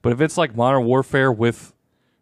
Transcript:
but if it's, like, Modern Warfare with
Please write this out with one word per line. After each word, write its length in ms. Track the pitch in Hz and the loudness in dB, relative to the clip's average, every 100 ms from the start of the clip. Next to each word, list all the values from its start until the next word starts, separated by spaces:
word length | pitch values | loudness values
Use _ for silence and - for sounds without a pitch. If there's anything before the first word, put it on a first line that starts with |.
but 100 | 117 | -4
if 80 | 120 | -2
it's, 160 | 151 - | -2 -2
like, 180 | 156 110 | -4 0
Modern 300 | 123 135 117 | 0 2 2
Warfare 460 | 131 131 143 135 | 0 0 0 0
with 420 | 113 117 113 - _ _ _ _ _ | 0 -2 -2 -12 _ _ _ _ _